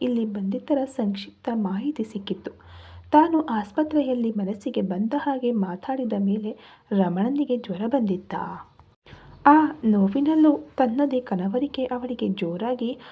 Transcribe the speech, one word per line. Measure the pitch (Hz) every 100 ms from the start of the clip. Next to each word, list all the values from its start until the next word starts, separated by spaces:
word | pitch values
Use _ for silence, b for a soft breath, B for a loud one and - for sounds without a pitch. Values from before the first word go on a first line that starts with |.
ಇಲ್ಲಿ | 254 240
ಬಂದಿದ್ದರ | 220 208 196 202 - 277
ಸಂಕ್ಷಿಪ್ತ | 269 - 208 196 - - -
ಮಾಹಿತಿ | 226 196 196 277 302
ಸಿಕ್ಕಿತ್ತು. | 220 208 196 196 - - B B B B -
ತಾನು | - 339 320
ಆಸ್ಪತ್ರೆಯಲ್ಲಿ | 311 226 202 - 302 302 262 247 226
ಮನಸ್ಸಿಗೆ | 208 190 214 - 233
ಬಂದ | 190 180 220 285
ಹಾಗೆ | 285 262 247
ಮಾತಾಡಿದ | 226 185 185 - 269 240 208
ಮೇಲೆ | 196 214 208 220 B B -
ರಮಣನಿಗೆ | 202 180 175 220 285 285 247
ಜ್ವರ | 240 180 220
ಬಂದಿತ್ತಾ? | 269 214 180 - 175 175 180 - _ _ _ B B B B -
ಆ | 302 302 -
ನೋವಿನಲ್ಲೂ | 226 208 196 277 285 311 311 285 - -
ತನ್ನದೇ | 254 233 285 262
ಕನವರಿಕೆ | 247 185 190 226 277 -
ಅವಳಿಗೆ | 254 247 254 240 214
ಜೋರಾಗಿ | 190 170 175 226 247 233 262 B